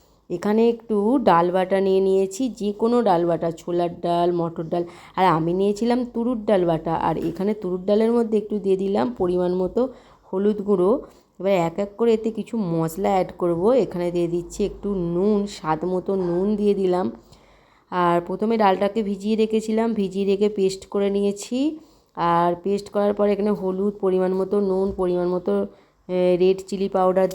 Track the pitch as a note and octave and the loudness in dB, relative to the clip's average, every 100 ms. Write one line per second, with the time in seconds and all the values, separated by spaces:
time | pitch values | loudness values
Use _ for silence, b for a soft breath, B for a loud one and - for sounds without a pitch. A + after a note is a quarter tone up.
0 | B B - F3 G3+ A3 A#3 A#3 - G#3 | B B -10 -4 0 2 2 2 -2 0
1 | G#3 C4 A3+ E3+ F3 F#3 F#3 G3 G3 F#3+ | 2 2 4 4 4 0 0 0 2 2
2 | F#3+ F#3+ F#3+ F#3+ C4 G#3+ G3+ G3+ A3+ A#3+ | 2 2 0 -2 -6 -4 -6 -2 0 2
3 | G#3+ E3+ E3+ E3 E3+ E3 - F3 E3+ E3+ | 2 2 2 0 -2 -6 -4 -2 -2 -2
4 | F3 E3+ F3 F3 E3 E3 D#3+ F3 F3 B | -2 0 2 0 -2 -6 -6 -4 -6 B
5 | B - F#3 D#3+ E3 F3 G3+ G3+ A#3 A#3+ | B 2 4 4 2 0 0 0 0 0
6 | A#3+ A#3 A#3 B3 G#3 G3+ F3 D#3+ D#3+ E3 | -2 -4 -4 -2 0 2 2 0 -2 -2
7 | E3+ D#3 E3 E3 F#3+ G#3+ F3+ F#3 F#3+ G#3 | -2 -2 -4 -4 -2 -2 -4 -6 0 2
8 | A3 A#3+ A3+ A3 G#3 G#3 F#3+ F#3+ G3 G3+ | 2 2 0 -2 -2 -4 0 0 0 0
9 | B3 A#3 F3+ F3+ F3+ F3+ F#3 G3+ B3+ B | -2 -2 -2 0 0 0 -2 -2 -2 B
10 | B B - F#3+ G3+ G#3 G3+ G3 F3+ C#4 | B B -8 -2 0 0 0 2 2 2
11 | - B B - F#3 G3 E3+ E3+ G3+ - | -2 B B -6 0 2 0 -2 -6 -2
12 | A#3 A3 A3 A3 G3+ A#3 F#3 E3 E3 E3 | 2 2 0 -6 -6 -4 -2 0 -2 -2
13 | G3+ F#3+ F3+ - F3 E3+ G3 C4 E3+ F3 | 0 2 0 -2 -2 2 2 2 2 -2
14 | F3 F3 E3+ F3 E3+ - G3 F3+ G3+ G3 | -2 -2 -2 -2 -6 -4 -6 -4 -6 -4
15 | E3+ E3+ G3+ G#3 G3+ - D#3 D#3 F3 F#3 | -2 0 2 0 -2 -6 -4 -2 -2 -4
16 | F3+ F#3+ F3+ F3 G3 G#3+ G#3 G3 F#3 F3+ | -2 -2 0 0 0 0 2 2 2 0
17 | G#3 - b b b b b b b F3+ | -2 -6 b b b b b b b 0
18 | F3 F3 F3 F#3+ A3 A3+ G3+ F#3+ G3+ G#3+ | 2 2 0 -2 0 2 4 4 0 -2
19 | G3+ G3 G3+ A3 A3 A3 A3 A3 A#3 G#3+ | -4 -4 -2 0 2 0 0 0 0 0
20 | F#3+ F#3+ G3 G3 G#3 G#3 F#3+ F#3+ - G3+ | -2 -2 0 2 0 2 -2 -2 -6 -2
21 | G3+ G3 G3+ G3+ - B3 D4 D#4 B B | 0 0 0 -2 -6 -2 -2 -4 B B
22 | B - E3+ E3+ F3 F3 F#3+ G3+ G3+ G#3 | B -4 0 2 2 0 -2 -4 -4 -2
23 | G3+ G3+ G3+ G3+ G#3 G3 F#3+ F#3 G3+ G3+ | 0 2 0 2 0 -2 -2 -2 -2 -2
24 | F#3+ F#3 F#3 F#3+ F#3 G3+ G3 F#3 G3 F#3+ | 0 2 0 0 0 0 0 0 -2 -2
25 | F#3 F3+ F3 F3+ F3+ G3+ G3+ B B B | -2 0 -2 -2 -2 -2 -4 B B B
26 | - F#3 F3+ F3 F#3 F#3+ - G3 G3 G3 | -6 0 2 4 4 2 -2 -4 -2 2
27 | F#3 F#3 F#3 | 2 4 2